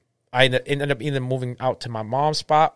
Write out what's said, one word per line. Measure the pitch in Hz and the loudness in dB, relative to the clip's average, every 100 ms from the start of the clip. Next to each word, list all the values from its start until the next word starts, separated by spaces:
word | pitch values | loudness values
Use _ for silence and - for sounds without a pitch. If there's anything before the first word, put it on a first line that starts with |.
| _ _ _ | _ _ _
I | 127 131 | 2 4
ended, | 127 - | 2 -2
ended | 143 143 | -2 -2
up | 143 | -2
either | 147 139 | -2 -4
moving | 127 131 123 120 | -2 -4 -4 -4
out | 131 - | -4 -4
to | 117 | -6
my | 113 | -8
mom's | 107 131 151 151 | -4 -2 0 -2
spot | - 151 156 | 2 4 4